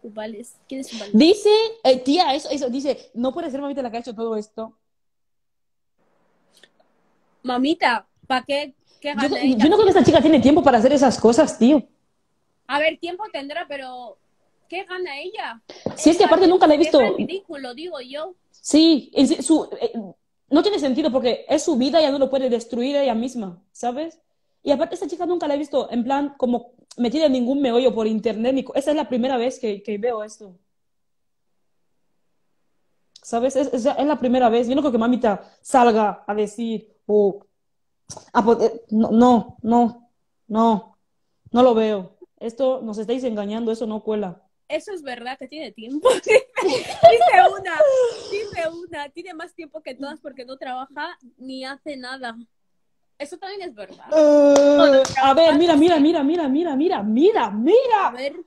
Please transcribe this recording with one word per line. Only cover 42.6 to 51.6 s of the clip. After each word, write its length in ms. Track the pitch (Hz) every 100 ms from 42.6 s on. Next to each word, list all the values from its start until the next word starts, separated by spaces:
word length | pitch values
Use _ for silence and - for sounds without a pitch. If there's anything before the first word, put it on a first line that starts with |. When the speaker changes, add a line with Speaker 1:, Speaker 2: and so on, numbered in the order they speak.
| 262 262
Speaker 2:
nos 160 | 226 208
estáis 260 | 208 262
engañando, 480 | 247 214 202 220 233
eso 140 | 226 233
no 160 | 214
cuela. 400 | 208 214 196 175 _ _ _
Speaker 1:
Eso 240 | 302 320
es 80 | 381
verdad 340 | 277 240 240 269
que 100 | 262
tiene 240 | 302 269
tiempo. 380 | 208 220 285 415
<laughs> 140 | 381
Dice 1400 | - 440 - - 381 415 - - 679 466 719 370 381 392
una, 140 | 381 311 294 - 480 440 -
dice 380 | 403 415 392 330
una, 400 | 339 349 330 285
tiene 240 | 330 359
más 200 | 320 339
tiempo 280 | - 311 320
que 140 | 311 254
todas 240 | 277 302
porque 260 | 294 262 247
no 120 | 269
trabaja 600 | 277 254 262 285 320 349 247 _
ni 280 | 262 262